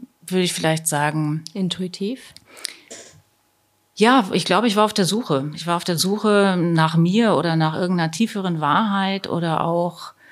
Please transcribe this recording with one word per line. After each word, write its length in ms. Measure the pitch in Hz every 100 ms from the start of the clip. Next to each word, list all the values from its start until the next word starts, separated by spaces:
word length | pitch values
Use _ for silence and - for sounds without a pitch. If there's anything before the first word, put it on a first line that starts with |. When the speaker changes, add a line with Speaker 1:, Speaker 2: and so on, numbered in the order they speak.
| - _
Speaker 1:
würde 220 | 165 185
ich 100 | 180
vielleicht 340 | - 160 160 160
sagen, 560 | 147 147 156 151 156 156
Speaker 2:
Intuitiv? 800 | 202 185 180 185 - 196 254 - - _ - - - _ - - - _ _ _ _ _ _ _ -
Speaker 1:
Ja, 340 | 220 269 -
ich 140 | 185 -
glaube, 220 | 180 233
ich 80 | 202
war 100 | 214
auf 80 |
der 120 | 214 165
Suche. 460 | 208 254 139 147 156
Ich 100 | 165
war 100 | 170
auf 80 |
der 140 | - 165
Suche 580 | 185 208 214 208 196 180
nach 360 | 170 165 160 165
mir 380 | 170 208 226 147
oder 200 | 170 160
nach 180 | 156 -
irgendeiner 360 | 180 180 160
tieferen 500 | 160 226 202 185 165
Wahrheit 680 | 147 165 220 196 190 196 -
oder 360 | 170 170 160
auch, 500 | 165 170 175 170 - - -